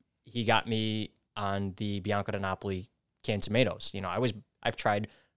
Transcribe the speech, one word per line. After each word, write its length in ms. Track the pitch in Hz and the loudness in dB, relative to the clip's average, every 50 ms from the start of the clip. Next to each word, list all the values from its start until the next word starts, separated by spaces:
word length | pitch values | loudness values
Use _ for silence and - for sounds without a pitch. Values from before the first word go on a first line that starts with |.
| _ _ _ _ _ | _ _ _ _ _
he 200 | - - 120 113 | -8 -4 -2 2
got 220 | 107 113 107 - | 4 4 4 4
me 440 | 113 113 110 110 110 107 110 107 - _ _ _ _ - | 2 0 0 0 0 0 -2 -4 -6 _ _ _ _ -8
on 380 | 104 104 98 98 98 98 98 90 | -4 -2 0 0 0 0 -2 -2
the 240 | - 110 104 101 101 | -2 -2 -2 -2 -2
Bianco 320 | 92 104 104 101 98 - 104 | 0 0 0 0 0 0 -2
de 80 | 98 | -2
Napoli 480 | 98 95 95 - - 101 95 92 95 - _ _ _ _ _ _ - | -2 -2 -2 -2 -2 -4 -4 -4 -6 -10 _ _ _ _ _ _ -4
canned 200 | - 107 101 - | -2 0 2 2
tomatoes. 480 | - 107 120 131 98 87 92 - - - | 2 4 4 4 2 0 -2 -6 -6 -4
You 60 | 98 | -4
know, 80 | 95 90 | -4 -4
I 100 | 87 104 | -2 0
was, 140 | 127 120 101 107 - _ _ _ - | 0 0 -2 -4 -10 _ _ _ -2
I've 140 | 113 - | -2 -2
tried 320 | - - 113 104 104 107 - - - _ _ _ | 0 2 2 2 2 0 -4 -8 -16 _ _ _